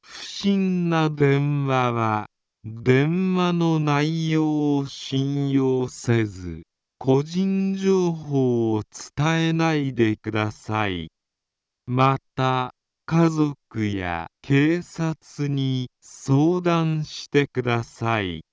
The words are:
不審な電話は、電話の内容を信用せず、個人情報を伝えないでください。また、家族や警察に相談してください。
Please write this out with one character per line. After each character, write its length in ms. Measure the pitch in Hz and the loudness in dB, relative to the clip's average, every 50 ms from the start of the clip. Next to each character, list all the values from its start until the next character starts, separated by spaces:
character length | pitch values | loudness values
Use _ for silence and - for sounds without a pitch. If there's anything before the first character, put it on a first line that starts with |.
不 240 | _ - - - - | _ -20 -18 -16 -16
審 640 | - - - - 196 202 196 190 185 180 180 175 170 | -14 -12 -2 0 2 2 2 2 0 0 0 0 0
な 200 | 165 160 156 156 | 2 2 2 0
電 560 | 151 147 147 139 139 139 143 147 147 143 139 | 2 2 2 4 4 2 2 0 0 0 0
話 280 | 135 131 127 123 123 120 | 0 0 0 0 0 0
は、 340 | 117 113 110 107 107 104 - _ _ _ _ _ _ - | 0 0 0 -2 -4 -4 -10 _ _ _ _ _ _ -16
電 680 | 110 110 117 117 127 127 131 143 156 170 180 190 185 185 | -14 -14 -2 2 4 4 4 4 2 2 0 0 2 2
話 180 | 180 180 175 175 | 2 2 2 2
の 260 | 170 170 165 160 156 | 2 2 2 2 2
内 520 | 151 151 147 143 147 156 165 165 160 160 | 2 2 2 2 0 0 0 -2 -2 0
容 460 | 156 160 156 156 151 151 147 147 143 | 0 2 2 2 0 2 2 2 2
を 100 | 143 139 | 0 -2
信 640 | 131 - - - - 135 135 135 139 143 143 139 139 | -4 -10 -14 -10 -4 -2 -2 0 0 0 0 0 2
用 360 | 135 135 135 131 131 127 127 | 2 2 2 2 0 0 -2
せ 380 | 127 - - - 120 117 113 110 | -4 -8 -6 0 2 2 2 2
ず、 380 | 104 92 92 90 87 82 80 85 _ _ _ _ _ _ | -2 -6 -10 -12 -10 -12 -12 -16 _ _ _ _ _ _
個 240 | _ - 131 131 139 | _ 0 2 2 2
人 540 | 147 160 170 180 190 190 196 190 190 190 190 | 2 -2 -4 -2 -2 0 0 0 -2 -2 -4
情 360 | 190 190 190 190 185 180 175 | 0 0 2 2 2 2 0
報 640 | 165 160 151 147 143 135 131 127 120 117 113 113 110 | -2 -4 -6 -2 0 0 2 2 2 2 0 0 0
を 80 | 107 104 _ - - - - _ | -2 -4 _ -14 -18 -18 -10 _
伝 340 | - 143 160 165 165 165 165 | -2 -2 0 0 0 0 0
え 40 | 165 | 0
な 220 | 165 165 165 156 | 0 0 0 0
い 180 | 151 143 135 127 | 0 -2 -2 0
で 220 | 117 117 110 107 | 2 2 2 2
く 160 | - _ 113 | -2 _ -6
だ 180 | 107 110 110 107 | -2 -2 -2 -2
さ 380 | - - - - 110 110 107 | -6 -10 -8 -4 -2 -2 -2
い。 240 | 98 92 87 80 80 _ _ _ _ _ _ _ _ _ _ _ _ _ _ _ | -2 -4 -6 -8 -10 _ _ _ _ _ _ _ _ _ _ _ _ _ _ _
ま 320 | - 123 127 131 135 135 135 _ _ _ | -4 0 2 2 2 2 0 _ _ _
た、 380 | - 131 131 127 127 127 123 - _ _ _ _ _ _ | -4 -2 -2 -2 -2 -4 -6 -10 _ _ _ _ _ _
家 240 | - 160 165 170 165 | 0 2 2 4 4
族 560 | 160 156 151 147 139 _ _ _ - 110 107 | 2 0 0 -2 -2 _ _ _ -4 -2 -2
や 440 | 104 101 98 92 87 85 82 82 - _ _ | -2 -2 -4 -4 -4 -4 -6 -6 -10 _ _
警 400 | - - 139 139 147 156 165 175 | -4 0 2 2 4 2 0 -2
察 680 | 170 - - - 165 160 156 _ _ - - - 147 | -4 -10 -8 -6 -4 -4 -4 _ _ -20 -10 -8 -6
に 440 | 143 143 139 135 131 131 127 127 120 _ _ | -4 -2 -2 -2 -2 -2 -4 -4 -8 _ _
相 600 | _ - - - - - 139 139 151 165 180 180 | _ -20 -20 -10 0 2 4 4 4 4 2 2
談 440 | 175 175 170 165 165 160 156 156 151 | 0 2 2 2 2 0 0 -2 -4
し 240 | - - - - - | -6 -10 -14 -12 0
て 160 | - 143 139 | 0 0 0
く 160 | - _ 127 | 2 _ -4
だ 220 | 120 123 120 117 113 | -2 0 -2 -2 -2
さ 400 | - - - 117 113 113 110 101 | -6 -10 -6 -2 -2 0 0 -2
い。 200 | 90 82 78 - _ | -4 -6 -8 -12 _